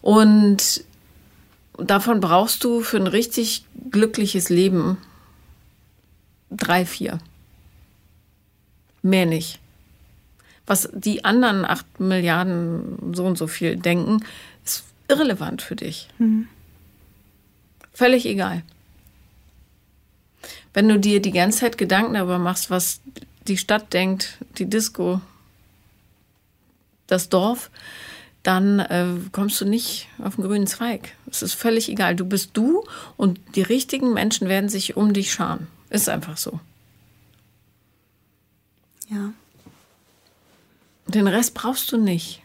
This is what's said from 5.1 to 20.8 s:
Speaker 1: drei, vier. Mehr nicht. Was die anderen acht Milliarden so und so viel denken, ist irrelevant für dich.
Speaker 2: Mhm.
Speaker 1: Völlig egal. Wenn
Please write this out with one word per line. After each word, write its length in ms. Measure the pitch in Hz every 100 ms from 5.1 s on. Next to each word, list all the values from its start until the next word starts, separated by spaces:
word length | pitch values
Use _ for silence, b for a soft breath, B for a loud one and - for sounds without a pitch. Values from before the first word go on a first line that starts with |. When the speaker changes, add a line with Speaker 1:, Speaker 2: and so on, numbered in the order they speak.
| b b b b - _ _ _ _ _ _ _ _ _ 208
Speaker 1:
drei, 280 | - 180 175
vier. 340 | - - 170 - - _ - - - - _ _ _ _ _ _ _ _ _ _ _
Mehr 240 | 185 190 175
nicht. 340 | 160 165 - - _ _ _ - - _ _ b b -
Was 240 | 196 -
die 320 | 208 214 208 202
anderen 400 | 226 247 196 180
acht 340 | 214 - -
Milliarden 1120 | 185 185 175 165 185 175 170 165 - - -
so 120 | 175 180
und 120 | 180
so 100 | 160
viel 280 | - 170 175
denken, 480 | 175 175 - 214 214 B B B
ist 220 | - - - _ _
irrelevant 520 | 277 294 196 156 -
für 140 | - -
dich. 320 | - 165 - -
Speaker 2:
Mhm. 280 | 226 220 226 - - - - _ - _ _ _ _ _ _ _ -
Speaker 1:
Völlig 320 | - 247 254 240
egal. 380 | 196 185 170 165 _ _ - - _ _ _ _ _ _ _ _ _ _ _ _ _ B B B
Wenn 140 | -